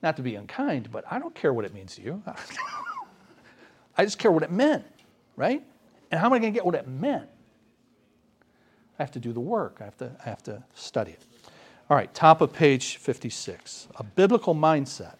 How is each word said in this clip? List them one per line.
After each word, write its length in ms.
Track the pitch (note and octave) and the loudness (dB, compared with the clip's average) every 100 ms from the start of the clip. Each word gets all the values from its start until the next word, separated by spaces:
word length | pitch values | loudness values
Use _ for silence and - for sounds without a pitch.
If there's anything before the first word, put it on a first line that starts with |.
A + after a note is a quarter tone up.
Not 140 | E3+ D#3 | -2 -2
to 40 | |
be 140 | B2+ G#2+ | -4 -6
unkind, 560 | G2+ - C#4 D3+ A2 | -10 -6 -2 -2 -6
but 140 | A2+ - | -12 -8
I 80 | A3+ | -8
don't 160 | E4 | -8
care 200 | E4 E3 | -2 0
what 120 | B2 G#2 | 0 -4
it 80 | |
means 220 | G2 F#2+ - | -10 -18 -14
to 60 | |
you. 200 | G#2+ F#3 G#3+ - - - C6+ C6+ C6+ C6+ A#5 | -10 -10 -12 -14 -14 -10 -10 -8 -10 -12 -14
<laughs> 920 | _ _ _ - _ - _ _ - | _ _ _ -20 _ -20 _ _ 0
I 80 | G3+ | 0
just 140 | - | 2
care 120 | A3+ | 2
what 120 | E3+ | 2
it 80 | D3+ | 2
meant, 340 | F3+ C#4+ D4 - _ _ _ _ - | 2 2 2 -4 _ _ _ _ -4
right? 280 | D3+ C4+ - _ _ _ _ | -2 -2 -6 _ _ _ _
And 80 | E3 | 0
how 80 | G#3+ | 2
am 60 | |
I 60 | C4 | 2
gonna 120 | A3 | 2
get 140 | G#3+ F3+ | 0 -2
what 100 | D#3+ | -2
it 120 | C3 | -6
meant? 420 | C3 A#3 C#4 - _ _ _ _ _ _ _ _ _ _ _ _ _ _ _ _ _ | -4 -2 -2 -6 _ _ _ _ _ _ _ _ _ _ _ _ _ _ _ _ _
I 40 | |
have 80 | C3+ | -8
to 80 | C3+ | -8
do 140 | A#2 | -8
the 60 | A#2 | -6
work. 380 | C3 A3+ C3 - | -4 -4 -4 -10
I 40 | G#2 | -18
have 120 | - | -14
to, 140 | B2 B2+ | -14 -12
I 60 | - | -14
have 140 | G#2+ | -12
to 180 | - G#2 - - | -12 -14 -16 -20
study 380 | - - G#2+ | -6 -4 -4
it. 120 | - _ _ - - - - _ | -8 _ _ -20 -20 -20 -20 _
All 80 | D3 | 2
right, 160 | G2+ | 2
top 280 | - D#3+ D#3+ | 4 8 8
of 120 | D3 | 6
page 440 | - D#3 C3 - - | 4 4 4 0 -8
fifty-six. 920 | - B2 A#2+ - - F2+ - - - - | -6 -6 -6 -10 -12 -14 -16 -18 -18 -16
A 80 | |
biblical 500 | G#2+ - F#3+ B3 - | -10 4 6 6 4
mindset 640 | D#3+ D#3 D#3 C3+ - F2 - | 4 4 4 0 -8 -14 -18